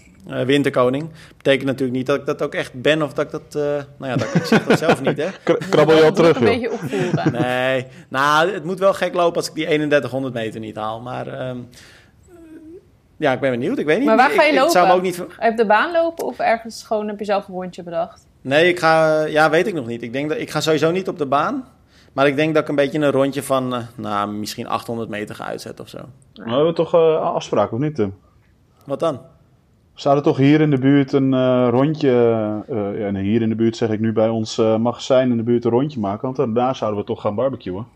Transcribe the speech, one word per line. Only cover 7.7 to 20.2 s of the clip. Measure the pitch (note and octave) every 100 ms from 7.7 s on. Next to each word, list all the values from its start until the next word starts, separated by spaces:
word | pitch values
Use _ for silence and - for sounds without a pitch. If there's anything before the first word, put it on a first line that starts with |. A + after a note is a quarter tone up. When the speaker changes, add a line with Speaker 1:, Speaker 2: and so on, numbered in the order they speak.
| C3 C3 - -
Speaker 1:
nou, | C3 C#3+ D3+ E3+
het | G3
moet | D3+ F#3
wel | F#3+
gek | F#3+ F3+
lopen | F3 F3 E3+
als | D3
ik | C3
die | D#3
eenendertighonderd | D3+ D3+ D3 B2+ B2+ C3+
meter | A#2 A2+ A2
niet | A2 G#2+
haal, | G#2+ A2+
maar, | B2 B2+ B2
ehm, | C3 C3 B2 A#2+ - - - _ _ _ F4 E4 D#4+ D#4 F4+ _ _ _ -
ja, | D3+
ik | B2+
ben | C#3
benieuwd, | A#2+ C#3 C#4
ik | D3+
weet | E3+
niet. | C#4
Speaker 3:
Maar | A3
waar | C4
Speaker 1:
Ik, | -
Speaker 3:
ga |
je | D4+
Speaker 1:
ik, |
het | C4
Speaker 3:
lopen? | C#4+ E4+
Speaker 1:
zou | F3+
me |
ook | F#3
niet | F#3 F3+
ver- | F3+ - A#3
Speaker 3:
Op | A3
de | G#3+
baan | G#3 D4
lopen | E4+ E4 E4 -
of | A#3+
ergens | - A3+ A3+ A3
gewoon, | - G#3+ G#3
heb | G#3
je | G#3
zelf | G3+ G3
een |
rondje | F#3 F#3 F3
bedacht? | E3+ E3 - - _ _
Speaker 1:
Nee, | C3 C#3+ F3
ik | F3
ga, | D#3+ D#3+ D#3+ D#3
ja, | D#3 D3+ D#3
weet | D#3 F#3
ik |
nog | F3 A#2
niet. | A#2
Ik | B2
denk | B2+